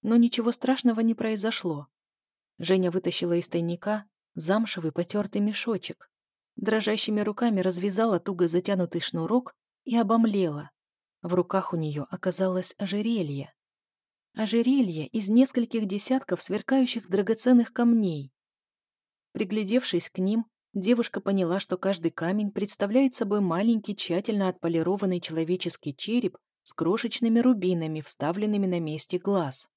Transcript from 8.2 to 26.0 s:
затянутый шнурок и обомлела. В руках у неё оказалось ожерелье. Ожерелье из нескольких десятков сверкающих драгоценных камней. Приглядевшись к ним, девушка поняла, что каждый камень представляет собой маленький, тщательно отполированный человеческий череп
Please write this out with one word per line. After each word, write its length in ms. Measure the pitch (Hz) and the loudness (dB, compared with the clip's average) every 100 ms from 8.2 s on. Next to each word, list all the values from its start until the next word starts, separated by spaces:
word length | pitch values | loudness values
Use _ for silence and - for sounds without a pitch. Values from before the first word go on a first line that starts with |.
| - 180 175 | -2 0 2
затянутый 540 | 170 180 196 175 170 | 2 0 -2 -2 -4
шнурок 540 | - 170 160 240 247 _ _ _ - | -4 -4 0 0 0 _ _ _ -2
и 120 | 233 | 0
обомлела. 760 | 208 233 226 202 175 147 151 _ _ _ _ _ | 2 4 4 2 0 -2 -10 _ _ _ _ _
В 120 | 170 | -2
руках 400 | 180 175 190 - | 0 2 -2 -2
у 40 | 170 | -4
неё 280 | 156 147 - | -4 -4 -8
оказалось 680 | 185 185 185 190 185 175 - | -6 -4 0 0 0 -4 -6
ожерелье. 760 | 196 202 214 233 156 139 - _ _ _ _ _ _ _ _ - | -4 -2 -2 -2 -2 -6 -8 _ _ _ _ _ _ _ _ -6
Ожерелье 720 | 220 226 240 277 214 156 147 | 0 2 4 4 2 0 -4
из 220 | 220 196 | -4 2
нескольких 560 | 233 269 - 233 226 214 | 4 6 2 -2 -2 -2
десятков 560 | 202 - 262 - 180 | -2 0 0 0 -4
сверкающих 680 | - 208 - 269 247 233 190 | -2 -4 0 2 2 0 -2
драгоценных 640 | 190 196 226 247 247 233 | 0 0 0 6 6 4
камней. 580 | - 240 233 202 151 139 _ _ _ _ _ _ _ _ _ _ | 2 4 4 2 -2 -8 _ _ _ _ _ _ _ _ _ _
Приглядевшись 760 | - 196 214 196 240 247 170 - | -6 -2 -2 2 0 2 -2 -4
к 100 | - | -2
ним, 260 | 185 226 226 _ _ | 0 0 -2 _ _
девушка 480 | 196 190 240 226 - | -4 2 2 2 -4
поняла, 380 | 190 196 170 185 | -2 0 2 0
что 180 | - 185 | -2 -4
каждый 340 | 190 190 165 | -2 0 -2
камень 400 | - 165 202 208 | -2 -4 -2 -2
представляет 640 | 202 202 - 202 233 269 - | -4 -4 -2 0 4 2 2
собой 260 | 208 208 | 0 2
маленький, 540 | 190 165 226 226 208 202 | 2 2 2 2 0 -6
тщательно 540 | - 175 - 208 190 | -2 -2 0 0 0
отполированный 680 | 185 170 165 160 196 202 180 | 0 -2 0 0 0 0 -2
человеческий 760 | 175 160 160 180 175 - - | -4 -4 -2 -2 -2 -6 -8
череп 420 | 139 | -8